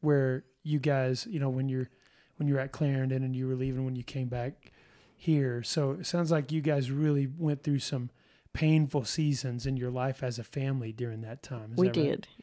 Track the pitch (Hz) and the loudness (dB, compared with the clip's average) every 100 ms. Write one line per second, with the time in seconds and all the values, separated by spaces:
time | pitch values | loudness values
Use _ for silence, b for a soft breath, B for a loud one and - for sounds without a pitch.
0 | 151 143 131 127 - _ 151 151 147 135 | 4 4 4 0 -6 _ -2 0 2 2
1 | 131 127 233 165 135 131 135 131 127 b | 2 0 -4 -2 -2 0 -2 -2 -4 b
2 | b b b - 143 139 139 - 147 135 | b b b -4 0 0 -2 -2 0 2
3 | 131 131 131 127 131 127 131 127 131 127 | 0 0 -2 -2 -2 -2 -2 -2 -4 -4
4 | 123 135 127 123 123 - - b b b | -6 -6 -4 -4 -6 -8 -18 b b b
5 | b b 165 147 131 120 113 160 135 170 | b b 2 2 2 -2 -2 0 0 -2
6 | - 175 165 160 135 160 151 143 127 139 | -2 0 2 2 0 -2 2 0 0 0
7 | 151 143 135 160 156 143 151 139 - 131 | 2 2 0 0 -2 0 0 0 0 -4
8 | 123 b b b b - 156 156 143 147 | -6 b b b b 0 4 4 4 0
9 | 113 - 151 139 131 120 131 131 123 127 | -2 0 2 0 -2 -4 -4 -2 -2 -2
10 | 135 127 127 117 113 139 135 135 113 110 | -2 -2 -4 -6 -8 -4 -2 -2 -4 -6
11 | 120 110 110 117 - 123 110 120 185 165 | -6 -6 -10 -12 -10 -10 -4 2 4 4
12 | 143 - - - | 2 0 -6 -16